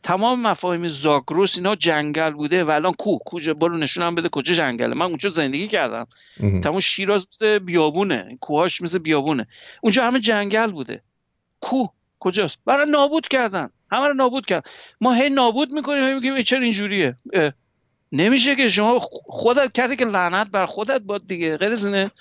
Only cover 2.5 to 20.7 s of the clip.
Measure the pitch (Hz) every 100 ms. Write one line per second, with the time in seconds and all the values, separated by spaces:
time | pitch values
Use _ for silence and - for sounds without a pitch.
2.5 | 180 156 151 180 170 208 143 - 170 156
3.5 | 147 170 165 139 175 170 170 170 143 135
4.5 | 170 139 117 117 123 180 160 202 165 139
5.5 | 139 208 208 131 113 117 _ _ - 98
6.5 | 95 131 185 185 - 196 202 185 - 214
7.5 | 208 180 170 156 156 202 127 95 127 -
8.5 | 151 175 - 175 180 156 151 143 147 -
9.5 | - - - 233 214 240 254 220 208 202
10.5 | 214 226 170 127 110 _ _ _ _ _
11.5 | _ - 262 226 _ _ _ 185 185 185
12.5 | - - 277 302 294 285 320 - 269 233
13.5 | 185 143 _ _ 233 285 269 254 262 202
14.5 | 175 - - - _ 247 240 285 269 240
15.5 | 226 285 294 277 285 262 269 247 269 226
16.5 | 262 240 202 208 202 143 123 - 190 151
17.5 | - _ _ _ _ _ 135 196 262 254
18.5 | 269 247 180 214 240 - - - - 226
19.5 | 247 262 - 247 262 240 202 180 185 208
20.5 | 196 180